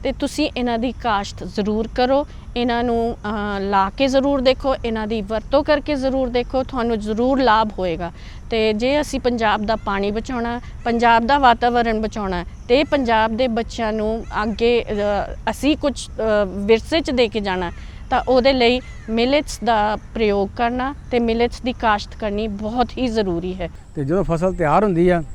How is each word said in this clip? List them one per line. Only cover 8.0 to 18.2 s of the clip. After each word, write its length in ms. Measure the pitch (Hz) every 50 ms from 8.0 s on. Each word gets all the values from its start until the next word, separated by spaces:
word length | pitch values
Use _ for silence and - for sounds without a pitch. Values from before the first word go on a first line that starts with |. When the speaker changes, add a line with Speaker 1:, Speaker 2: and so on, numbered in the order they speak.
| 170 170 - - - - - - - -
Speaker 1:
ਤੇ 240 | - 226 220 220 214
ਜੇ 280 | 214 226 254 277 294
ਅਸੀਂ 180 | 302 - - 269
ਪੰਜਾਬ 460 | - 247 240 240 226 214 208 185 214
ਦਾ 100 | 202 226
ਪਾਣੀ 360 | 214 - - 196 196 196 202
ਬਚਾਉਣਾ, 500 | 208 220 214 - 262 247 233 233 233 240 - - - - -
ਪੰਜਾਬ 400 | 240 233 233 233 233 233 226 226
ਦਾ 120 | 226 269 294
ਵਾਤਾਵਰਣ 640 | 277 247 233 226 - 240 240 247 233 233 226 220
ਬਚਾਉਣਾ 440 | 220 214 - 226 208 190 185 175 175 - - - - -
ਤੇ 160 | 240 269 311
ਪੰਜਾਬ 540 | 302 311 285 269 226 233 220 220 226 226 214
ਦੇ 100 | 262 254
ਬੱਚਿਆਂ 460 | 226 226 233 - - - 233 214 214
ਨੂੰ 320 | 220 214 214 220 233 214 - - - 208
ਅੱਗੇ, 420 | 220 214 196 226 233 240 233 - -
ਅ, 600 | 214 202 202 208 208 202 170 - - - - -
ਅਸੀਂ 260 | 220 - - 277 311 247
ਕੁਛ, 320 | - 294 247 - - -
ਅ, 120 | - - 220 220 214 208 208 190
ਵਿਰਸੇ 540 | 175 196 202 202 226 226 - - 302 330
'ਚ 100 | 302 -
ਦੇ 160 | 285 240 247 220
ਕੇ 120 | 196 226
ਜਾਣਾ, 320 | 202 202 185 180 185 170 180 - - - - - - -
ਤਾਂ 120 | 262 247